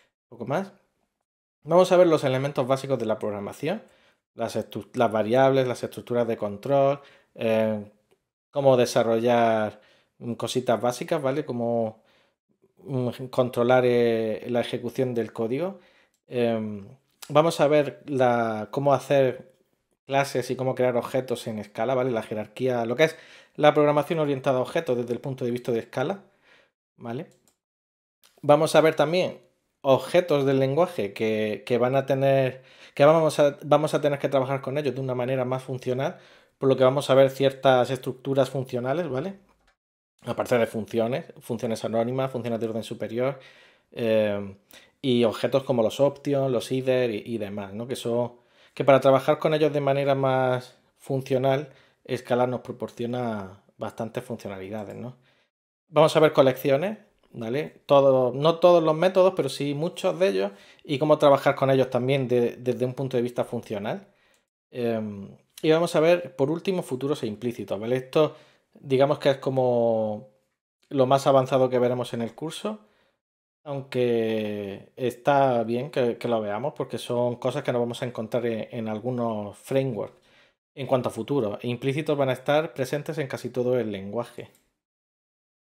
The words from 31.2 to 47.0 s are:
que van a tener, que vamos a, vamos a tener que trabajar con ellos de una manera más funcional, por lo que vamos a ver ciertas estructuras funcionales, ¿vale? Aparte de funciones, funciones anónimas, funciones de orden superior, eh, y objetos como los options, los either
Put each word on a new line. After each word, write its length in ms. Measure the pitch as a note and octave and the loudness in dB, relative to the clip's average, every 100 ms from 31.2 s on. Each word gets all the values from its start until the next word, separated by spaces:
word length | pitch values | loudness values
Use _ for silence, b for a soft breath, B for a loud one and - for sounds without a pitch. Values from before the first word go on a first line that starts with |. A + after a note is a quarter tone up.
| A2 G#2+ G#2+ G#2 | -2 0 -2 -4
que 140 | - A#2+ | -2 0
van 160 | B2 | 2
a 100 | C3+ | 0
tener, 600 | C3+ C3+ C#3 C3+ C3 B2+ B B B | 0 0 2 2 0 -4 B B B
que 100 | - | 4
vamos 340 | C#3+ E3 D#3 - | 6 6 4 2
a, 180 | D3 C#3+ | 2 2
vamos 300 | D3 D3 D3+ | 2 2 2
a 60 | D#3 | 0
tener 180 | D3 C#3+ | 0 0
que 100 | C#3+ | 0
trabajar 320 | C#3 B2+ C3+ | 0 0 -4
con 160 | C3+ C3+ | -4 -4
ellos 180 | D3 | -4
de 60 | B2+ | -4
una 140 | C3+ | -4
manera 300 | B2+ B2 C3 | -4 -2 -2
más 180 | B2+ C3 | -2 -4
funcional, 560 | - B2+ C3 B2 D3 F3+ B B B - | -6 -8 -4 -2 -4 -6 B B B -2
por 100 | C3+ | 2
lo 80 | B2+ | 6
que 60 | |
vamos 280 | C3 C#3 C#3 | 4 4 2
a 40 | |
ver 160 | C3+ C3+ | 6 6
ciertas 600 | C3 C3+ C3+ C3+ B2+ A#2+ | 4 0 2 4 4 2
estructuras 600 | C3 - - - C3+ C3 | -2 -6 -8 -4 0 0
funcionales, 580 | C#3 B2+ B2 B2 C#3+ E3+ | 0 -6 -6 -4 -4 -4
¿vale? 300 | B2+ F3+ G3 _ _ _ _ _ _ _ _ - | -6 -8 -12 _ _ _ _ _ _ _ _ -10
Aparte 320 | A2+ G#2+ B2 | -6 0 2
de 80 | A2+ | 0
funciones, 600 | A#2 G2+ A2+ A2+ C#3 E3 - | -2 -6 -2 -2 -2 -8 -18
funciones 440 | - A#2 A#2+ A2 | -10 -6 -4 -4
anónimas, 480 | A2+ A2+ A#2 C3 C3 | -4 -2 -2 -2 -4
funciones 260 | C3 A#2 A2+ | -4 -6 -4
de 80 | A2+ | -4
orden 160 | A2 | -6
superior, 560 | G#2+ A2+ G#2 A2+ B2+ C#3+ B B B B B | -8 -10 -8 -4 -4 -4 B B B B B
eh, 640 | - A#2 A2 G#2+ G2+ G2+ F#2+ _ B B _ | -6 0 2 2 -2 -8 -14 _ B B _
y 220 | C3+ A#2+ | 0 2
objetos 400 | A2+ G2+ - C#3 | 2 2 -2 -2
como 220 | - B2 | 0 0
los 160 | A2 - | 0 2
options, 500 | C#3 C#3 D3 C#3 C3+ | 0 0 -4 -2 0
los 220 | A#2+ - | -2 -2
either 360 | C3 C3 B2+ | -4 0 0